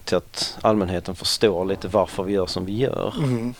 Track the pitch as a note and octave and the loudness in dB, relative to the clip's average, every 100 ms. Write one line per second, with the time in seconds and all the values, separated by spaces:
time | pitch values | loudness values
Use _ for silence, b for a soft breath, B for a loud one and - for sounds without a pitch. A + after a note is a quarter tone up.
0 | - F2+ - - - - A2+ G#2+ F#2 F2+ | -2 -2 -2 -8 -8 0 2 4 2 -2
1 | E2+ F2+ - - A2 F2 F#2+ F#2+ G2 G2+ | -4 -6 -2 2 2 2 0 -2 0 2
2 | F2+ - F#2+ G2+ F2+ - F#2 G#2+ C3 - | 2 0 0 0 0 -2 -4 0 0 0
3 | F#2+ C3 C#3+ A#2+ A#2+ A#2+ | -2 0 0 0 -2 -8